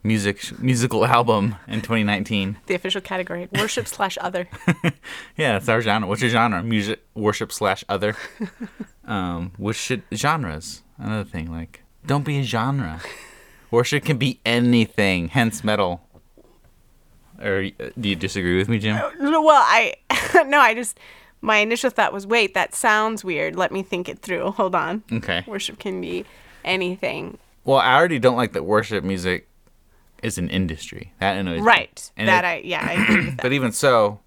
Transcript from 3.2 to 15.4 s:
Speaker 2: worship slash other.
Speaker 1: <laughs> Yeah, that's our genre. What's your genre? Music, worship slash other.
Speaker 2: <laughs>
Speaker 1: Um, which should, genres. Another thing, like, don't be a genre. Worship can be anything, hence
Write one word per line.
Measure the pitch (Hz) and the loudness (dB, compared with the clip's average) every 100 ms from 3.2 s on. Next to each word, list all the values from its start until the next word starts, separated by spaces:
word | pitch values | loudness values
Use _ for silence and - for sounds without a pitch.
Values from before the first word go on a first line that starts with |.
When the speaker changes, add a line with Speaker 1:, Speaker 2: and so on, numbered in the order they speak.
| 180 175 175 | -6 -10 -6
Speaker 2:
worship | 202 214 - - | -4 -2 -4 -6
slash | - 196 - | -4 -4 -2
other. | 180 185 180 - - | -6 -6 -8 -6 -2
Speaker 1:
<laughs> | - 175 - - - - - | 0 -2 -4 -14 -16 -16 -2
Yeah, | 147 | 0
that's | 104 123 | 0 2
our | 113 | 0
genre. | 110 104 98 | 2 0 0
What's | 107 | 0
your | 127 | 2
genre? | 117 117 95 | 2 2 0
Music, | 113 110 101 - _ | 0 0 0 -6 _
worship | - 107 104 110 | -2 0 0 -6
slash | - 104 95 - | -2 0 0 -2
other. | 101 104 104 - - | -2 -2 -4 -12 -10
Speaker 2:
<laughs> | 208 - 233 - - _ | -12 -10 -16 -14 -18 _
Speaker 1:
Um, | - 104 90 85 90 90 | -6 -4 -4 -4 -8 -6
which | 101 110 | -6 -4
should, | - 127 - | -4 -6 -6
genres. | - 143 160 110 78 - - _ - | -2 0 0 -2 -8 -10 -16 _ -12
Another | 104 107 101 | -6 -6 -6
thing, | 90 80 | -8 -8
like, | 82 82 - _ _ 151 | -10 -12 -16 _ _ -2
don't | 143 | -2
be | 143 143 | 0 -2
a | |
genre. | 127 113 120 139 92 80 - - - - - - _ | -2 -2 0 -2 -4 -8 -12 -16 -20 -20 -20 -20 _
Worship | 117 123 147 | 0 2 0
can | - 135 | 0 0
be | 135 120 113 | 0 -2 0
anything, | 120 120 120 110 - 101 92 82 | 2 6 4 4 2 2 2 0
hence | - | 2